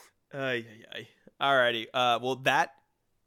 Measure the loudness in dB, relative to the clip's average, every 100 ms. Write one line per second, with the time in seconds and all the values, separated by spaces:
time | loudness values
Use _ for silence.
0 | -18 _ _ -10 -6 -6 -8 -18 -18 -16
1 | -16 _ -20 _ 2 4 4 0 -4 0
2 | 2 2 0 -2 0 2 0 -4 _ _
3 | _ _